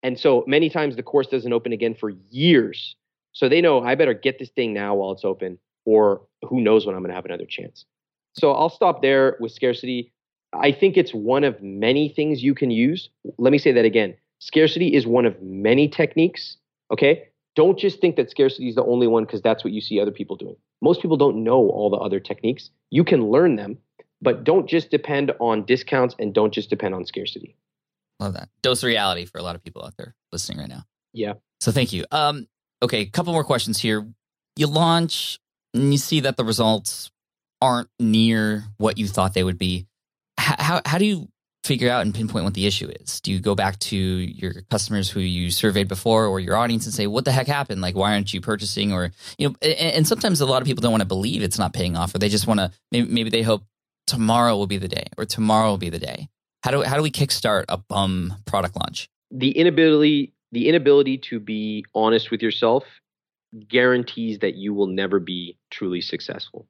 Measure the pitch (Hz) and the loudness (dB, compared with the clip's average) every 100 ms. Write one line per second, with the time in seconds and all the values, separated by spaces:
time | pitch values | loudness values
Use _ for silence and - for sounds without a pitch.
0 | 127 123 156 123 131 143 160 160 147 117 | -6 0 2 2 2 0 0 0 -4 -4
1 | 123 143 131 131 123 117 120 110 113 110 | -2 -2 0 -4 -2 -2 -2 -4 -4 -4
2 | 110 92 95 120 165 147 110 - - - | -8 -10 _ 0 4 6 4 -6 -16 -18
3 | _ _ _ - 131 160 170 135 120 135 | _ _ _ -2 2 4 4 4 2 2
4 | 151 113 135 127 131 - 117 104 101 101 | 2 2 -2 -4 -10 -4 -2 -2 -2 -2
5 | 95 95 101 95 92 90 _ _ - 110 | -2 -4 -6 -6 -8 -12 _ _ 2 4
6 | 107 98 _ _ - 127 107 110 101 95 | 6 2 _ _ -6 0 4 4 2 -6
7 | 90 90 90 87 - - - - _ _ | -8 -10 -10 -12 -10 -14 -16 -20 _ _
8 | _ _ _ - 151 139 165 - 185 - | _ _ _ 0 0 2 -2 2 0 2
9 | 135 135 135 - 117 - 127 120 127 123 | 2 4 4 2 -8 -2 -2 -2 -6 -8
10 | 120 _ _ _ _ 80 147 - 196 185 | -8 _ _ _ _ 0 0 4 4 4
11 | - 113 107 135 143 110 98 98 110 139 | 2 -2 0 2 2 -2 -12 -2 0 2
12 | 151 156 151 139 127 139 131 113 123 180 | 0 -2 -2 0 0 0 0 2 2 0
13 | - _ 101 - 123 143 - 120 113 110 | -8 _ -16 0 2 4 4 4 4 4
14 | 101 - _ _ - 151 156 165 175 143 | 0 -4 _ _ -2 4 4 4 2 2
15 | 117 120 120 95 95 95 104 127 147 - | 4 2 2 -2 -12 -2 2 4 2 2
16 | 156 - 170 - - - _ _ _ - | 0 2 0 0 -18 -20 _ _ _ 2
17 | 139 165 - _ _ - 160 190 196 185 | 2 2 -2 _ _ 2 2 4 0 0
18 | 175 147 127 - 135 131 123 113 120 120 | 0 0 -2 2 0 2 -4 -2 0 2
19 | 120 113 107 110 113 110 - 107 - 104 | 4 2 0 -2 0 0 -2 -6 -4 -2
20 | 104 101 98 92 95 - _ _ 139 175 | -2 -4 -10 -10 -12 -16 _ _ 2 2
21 | 180 156 143 110 110 127 104 - 104 101 | 2 2 4 2 2 4 4 2 0 0
22 | 98 95 - - 110 131 - _ _ 139 | -2 -4 -6 -4 -4 -4 -10 _ _ 0
23 | 165 160 107 127 175 113 101 120 _ _ | 4 2 4 4 4 2 -4 -14 _ _
24 | - _ 127 117 120 180 151 - - 143 | -20 _ -2 0 2 2 2 -2 0 -2
25 | - 143 139 - 117 107 98 127 - 135 | 0 -2 -2 -2 0 -2 0 -2 0 0
26 | 123 - 104 107 107 104 - 101 101 92 | 0 -2 -2 0 0 -2 -4 -4 -4 -6
27 | 90 - 98 - - _ _ _ _ _ | -8 -10 -10 -12 -18 _ _ _ _ _
28 | _ _ 101 92 - _ 131 123 127 110 | _ _ -8 -8 -12 _ -2 0 0 0
29 | 101 87 87 82 87 85 - - - - | 0 -2 -8 -10 -10 -10 -14 -16 -16 -16
30 | - _ _ 85 - - - - - _ | -20 _ _ -10 -10 -10 -12 -16 -20 _
31 | _ - 104 101 _ _ - 123 117 95 | _ -8 -8 -8 _ _ -2 0 0 -4
32 | - 147 147 147 113 _ _ _ - 117 | -4 -2 -2 -2 -12 _ _ _ -2 -2
33 | 101 135 170 165 - 127 - 104 117 107 | -4 -4 -2 -2 0 -2 -2 -4 -2 -2
34 | 107 - _ _ _ - 151 151 165 165 | -4 -20 _ _ _ -2 0 2 2 2
35 | 165 - - - _ _ _ 117 139 143 | 0 -4 -8 -10 _ _ _ 0 2 2
36 | - 156 135 127 113 110 113 110 - - | 2 0 0 -2 -2 0 2 0 -4 -12
37 | - _ _ _ _ _ 131 123 117 _ | -16 _ _ _ _ _ 0 0 -4 _
38 | 113 110 113 110 107 107 107 104 110 107 | 2 4 4 2 0 -2 -8 -2 -2 -2
39 | 104 95 95 92 92 90 90 90 92 _ | -4 0 0 0 -2 -2 -4 -4 -8 _
40 | _ _ _ - - - 147 175 147 165 | _ _ _ -6 -4 -2 0 -2 -2 0
41 | 208 185 - _ _ _ - 127 123 123 | 2 0 -8 _ _ _ -4 0 0 0
42 | 107 101 110 110 92 95 101 98 - - | -2 -2 -4 -2 -4 -2 -2 -2 -6 -12
43 | - - - 95 104 101 98 98 - 101 | -12 -10 -6 -4 -2 0 -2 -4 -6 -4
44 | 92 92 90 - 92 90 95 107 - 107 | -2 -2 -6 -8 -10 -10 -4 -4 -2 -4
45 | 95 101 90 90 87 85 110 98 98 95 | -4 -4 -4 -4 -4 0 0 0 -2 -2
46 | 117 110 110 95 90 104 117 117 110 - | 0 2 2 -2 -2 0 0 -2 -4 -4
47 | 101 110 135 131 127 143 135 98 92 95 | -2 -2 0 0 0 -4 -4 -6 -4 -2
48 | 98 104 101 95 - 107 104 - 104 92 | 0 0 -2 -6 -6 -6 -6 -4 -2 -2
49 | 87 - - - 143 - 156 - 160 160 | -4 -8 -20 -4 -4 -2 -4 -2 -2 0
50 | 151 220 220 165 135 127 123 120 117 110 | 0 0 0 0 2 0 0 -2 0 0
51 | 95 95 107 - 98 - 95 - 90 85 | 0 -2 -4 -4 -4 -2 -4 -2 -4 -2
52 | 87 - 104 104 107 107 92 - _ 120 | -4 -2 0 0 0 0 -2 -6 _ -4
53 | 120 117 113 113 113 107 - _ _ _ | -2 -2 -2 0 0 -2 -4 _ _ _
54 | - 120 110 117 120 104 98 98 92 - | -8 2 4 6 6 4 0 -2 -4 -4
55 | - - 110 - 107 110 110 101 - 87 | -6 -8 -6 0 4 6 4 2 -4 -6
56 | - 60 151 _ _ _ 123 139 - 143 | -8 -10 -14 _ _ _ -2 0 0 0
57 | 156 - 139 - 113 101 - 90 - 101 | 0 0 -2 0 0 0 0 -6 -4 -2
58 | 95 92 87 98 - 101 90 - - - | 0 0 -4 -8 -4 -4 -2 -4 -8 -8
59 | - _ _ 131 131 139 175 156 160 151 | -16 _ _ -2 -2 2 2 6 6 6
60 | 151 147 135 _ _ 120 139 165 139 143 | 4 4 -2 _ _ -2 2 4 6 6
61 | 135 131 - 120 104 107 107 107 - - | 4 -2 -6 -10 -6 -6 -4 -6 -6 0
62 | 110 113 - 110 113 101 117 127 - _ | 2 2 0 -4 -4 0 2 0 -2 _
63 | _ _ _ _ _ 113 107 123 127 123 | _ _ _ _ _ -20 -2 2 4 2
64 | 123 - 113 107 101 87 98 101 98 95 | -2 -6 -6 -4 -4 -4 -6 -2 -2 -2
65 | 98 98 85 90 87 - _ - 95 90 | 0 -2 -2 -10 -10 -16 _ -8 -6 -6
66 | - 87 - - - - - | -6 -10 -10 -12 -14 -18 -20